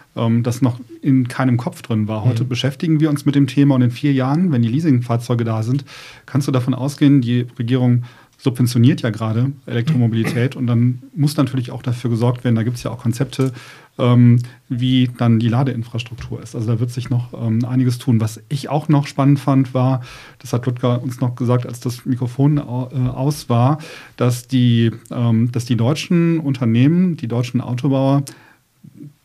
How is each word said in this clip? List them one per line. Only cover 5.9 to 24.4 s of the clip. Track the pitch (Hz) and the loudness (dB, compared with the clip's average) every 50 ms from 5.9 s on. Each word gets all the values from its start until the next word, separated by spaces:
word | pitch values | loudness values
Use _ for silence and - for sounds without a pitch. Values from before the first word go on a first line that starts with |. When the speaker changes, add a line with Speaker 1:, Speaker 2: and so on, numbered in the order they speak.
| - - - - - - - | -18 -20 -20 -20 -20 -20 -12
Speaker 1:
kannst | - - - 139 | -4 -2 -2 0
du | - 135 | 2 0
davon | 127 123 131 127 | 0 0 0 -2
ausgehen, | 120 123 143 143 - 151 139 143 139 123 | -2 -4 -6 -2 2 4 6 6 4 4
die | 117 123 123 120 120 - - | 2 0 0 0 -2 -6 -6
Regierung | 120 113 127 127 127 123 120 120 120 - - - - _ _ | -4 0 0 2 4 4 2 2 0 -4 -12 -20 -20 _ _
subventioniert | _ - 139 120 - 127 120 - 127 117 127 175 180 | _ -2 -2 0 2 0 0 4 6 6 6 6 4
ja | - 120 | 0 -4
gerade | 104 107 113 110 107 113 123 139 143 - - | -4 -2 -4 -2 0 0 0 -2 -2 -6 -10
Elektromobilität | - 123 117 123 143 156 123 120 113 110 113 113 - - 117 117 139 - | -6 -4 -4 0 0 0 2 2 2 2 0 -2 -2 0 0 -2 -2 -2
und | - 131 | -2 -2
dann | 120 120 117 120 123 127 123 - - - | 0 2 2 2 2 0 -2 -8 -12 -4
muss | 196 139 147 147 - | 0 0 0 2 0
natürlich | 139 123 123 127 120 123 | -2 0 0 -4 -6 -6
auch | 127 120 - | -8 -8 -6
dafür | 127 120 123 - 123 | -6 -6 -4 -2 -2
gesorgt | 117 110 120 123 123 123 - | -2 0 0 0 0 0 0
werden, | 127 117 | 0 0
da | 113 110 | 0 0
gibt's | 117 123 - - | -2 -4 -6 -8
ja | 123 | -8
auch | 113 - | -8 -6
Konzepte, | - 117 110 - 139 131 - - 131 135 123 - - - - - - _ _ - | -4 -4 -2 -2 -4 -6 -2 -2 -2 -2 -4 -8 -16 -20 -20 -20 -20 _ _ -2
ähm, | 127 123 123 123 120 120 120 120 120 - - - _ - | 2 4 4 6 6 6 6 4 2 -2 -10 -18 _ -8
wie | 135 117 127 127 131 131 127 123 123 | -6 -4 -2 0 2 2 2 0 0
dann | - 127 117 113 110 | 0 2 2 2 2
die | 113 120 | 2 2
Ladeinfrastruktur | 110 120 139 127 120 117 117 - - 117 - - 120 117 - - 120 110 - | 0 0 0 0 -2 -4 -8 -8 -8 -8 -8 -8 -12 -14 -12 -12 -12 -12 -12
ist. | 110 - | -12 -8
Also | 120 110 | -6 -4
da | 107 117 107 | -2 -2 -2
wird | 123 123 | -2 -4
sich | - 127 120 - | -4 -6 -6 -2
noch, | 123 123 - - - | -2 -2 -2 -4 -8
ähm, | 120 117 113 110 113 120 | -6 -4 -2 0 0 -2
einiges | 120 127 127 127 123 123 123 | 0 0 0 2 0 0 -2
tun. | - - 120 110 | 0 0 2 2
Was | 110 107 - - - - | 2 0 -4 -8 -12 -8
ich | 151 139 - - | -6 -6 -4 -2
auch | 139 151 147 - | -4 -4 0 2
noch | 156 143 143 | 2 2 2
spannend | - - - 135 139 143 139 | 0 -2 0 2 4 4 2
fand, | - - 135 131 135 127 - | 2 2 2 2 2 0 0
war, | 131 127 127 135 123 123 - - - - - - _ | 0 2 2 0 0 -4 -8 -16 -20 -20 -20 -20 _
das | - 123 - | -12 -4 -4
hat | 117 - | -4 -2
Ludger | 131 120 123 - 123 123 120 120 | -2 -4 -2 0 0 0 0 -2
uns | - - - | -6 -6 -4
noch | 135 123 120 | -4 -4 -2
gesagt, | - 127 117 123 123 117 | -2 0 0 2 0 0
als | - 123 - | -4 -10 -8
das | - 123 117 - - | -8 -8 -8 -6 -4
Mikrofon | 147 131 120 131 120 123 - 135 147 151 143 | -4 -4 -2 -2 -4 0 2 2 4 2 2
au-, | - - 120 123 131 123 - | -2 -4 -6 -6 -6 -6 -4
äh, | 135 127 127 | -2 -2 -2
aus | 123 127 131 143 147 - - - | -2 -2 -2 -2 -2 -4 -4 0
war, | 120 117 120 131 156 147 156 - - - - - - | 2 4 4 4 2 0 -4 -12 -18 -20 -20 -16 -6
dass | - 120 123 123 123 | -2 0 0 0 -2